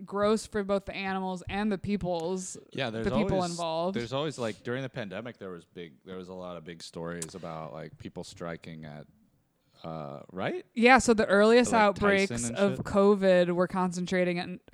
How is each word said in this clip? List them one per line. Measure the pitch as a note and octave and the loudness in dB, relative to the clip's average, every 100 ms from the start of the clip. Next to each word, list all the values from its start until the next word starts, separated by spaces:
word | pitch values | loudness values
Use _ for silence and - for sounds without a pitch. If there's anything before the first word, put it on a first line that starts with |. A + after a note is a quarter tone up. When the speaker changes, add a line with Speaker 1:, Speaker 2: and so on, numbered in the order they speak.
| F#3+ | -8
Speaker 1:
gross | G3 G#3 A3 - | 0 2 2 0
for | G#3+ | -4
both | G3 G3+ - | -2 -2 -2
the | F3 | -6
animals | G3 F#3+ F#3+ F#3 - | -4 -4 -4 -6 -6
and | G3 G#3+ | -4 -2
the | F#3+ | -2
peoples, | F#3+ G3+ F3 F3 E3 F#3 F#3 - - | -2 -2 -2 -2 -2 -4 -6 -12 -12
Speaker 2:
Yeah, | - B2+ | -6 -4
there's | A2 | -2
Speaker 1:
the | A2+ | 0
people | B2+ F#3+ F#3+ | 0 2 2
Speaker 2:
always, | F3 | 0
Speaker 1:
involved. | E3+ E3+ D#3+ F3 G3 | -4 -4 -2 -2 -4
Speaker 2:
there's | A#2 | -4
always, | C3+ D3 B2 | -4 -4 -4
like, | A2+ G#2 | -4 -4
during | - B2 | -6 -6
the | C3+ | -6
pandemic, | - G#2 F#2 A#2+ A2 | -8 -8 -8 -10 -12
there | G2 | -12
was | F2 E2 | -12 -14
big, | F2+ E2+ C#2 - | -14 -14 -16 -14
there | F#2 | -12
was | F2+ | -12
a | |
lot | F#2 F2+ F2 | -12 -10 -12
of | |
big | D#2+ E2 | -12 -14
stories | - F2 E2 F2 E2 F#2 | -12 -8 -6 -6 -8 -10
about, | E2+ D#2+ D#2 | -10 -8 -10
like, | D2 D#2+ - | -10 -14 -14
people | - F2+ | -14 -12
striking | E2+ - E2+ E2 - D#2+ D#2 | -14 -10 -8 -8 -12 -14 -14
at, | D2+ - _ _ _ _ _ _ _ | -16 -18 _ _ _ _ _ _ _
uh, | E2+ D#2+ C#2+ C#2 - | -10 -8 -10 -12 -12
right? | F2+ A#2+ F4+ - - | -6 -6 -6 -8 2
Speaker 1:
Yeah, | A#3 C4 | 6 8
so | - | 6
the | A3 A3 | 2 4
earliest | G3+ G#3+ A#3 A#3 | 6 8 6 6
Speaker 2:
Like, | A#3 | 4
Speaker 1:
outbreaks | G#3 F#3+ G3+ G3 G3 | 4 4 2 4 2
Speaker 2:
Tyson | A#3 A#3 A#3 | -2 -4 2
and | |
Speaker 1:
of | G3+ F#3+ | 2 0
Speaker 2:
shit? | - | 0
Speaker 1:
covid | G#3 G3 G#3 F#3+ F3+ F3 | 4 6 6 6 6 6
were | F3 F3+ | 2 0
concentrating | F#3+ F#3 F3 F3 F#3 F3+ F3 | 0 0 -2 -2 0 0 0
in, | F3+ F3+ - | -6 -12 -16